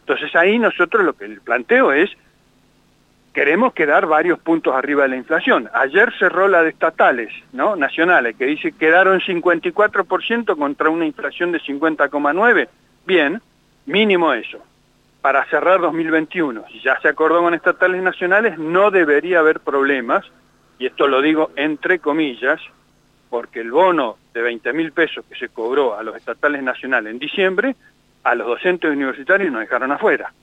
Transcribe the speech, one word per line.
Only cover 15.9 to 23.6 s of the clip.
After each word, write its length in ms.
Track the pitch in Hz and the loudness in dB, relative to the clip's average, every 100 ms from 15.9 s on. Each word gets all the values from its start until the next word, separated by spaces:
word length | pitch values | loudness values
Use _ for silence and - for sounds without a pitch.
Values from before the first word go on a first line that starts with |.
mil 180 | 170 160 | -2 -2
veintiuno. 540 | 160 160 185 151 113 - | -2 -2 -4 -4 -4 -14
Si 80 | 113 | -8
ya 180 | 131 131 | -2 0
se 80 | 156 | 0
acordó 340 | 147 156 170 | 2 2 4
con 100 | 175 | 2
estatales 480 | 170 - 165 185 185 | 0 0 2 0 0
nacionales, 560 | 185 170 180 196 226 160 | -4 -2 0 2 2 -2
no 320 | 156 175 208 | -2 2 4
debería 500 | 190 165 147 165 175 | 4 4 2 2 2
haber 200 | 156 156 | 4 2
problemas, 640 | - 139 135 139 117 170 - _ _ _ _ _ | -2 0 0 0 0 -2 -2 _ _ _ _ _
y 80 | 127 | -8
esto 200 | - 143 | 0 2
lo 140 | 131 | 2
digo 300 | 147 156 156 - | 2 2 -2 -2
entre 420 | 147 147 - 165 | -4 -4 -2 -2
comillas, 640 | - 151 151 117 123 151 - _ _ _ _ _ _ | -2 -2 -4 -4 -2 -4 -6 _ _ _ _ _ _
porque 320 | 120 117 - | -8 -8 -10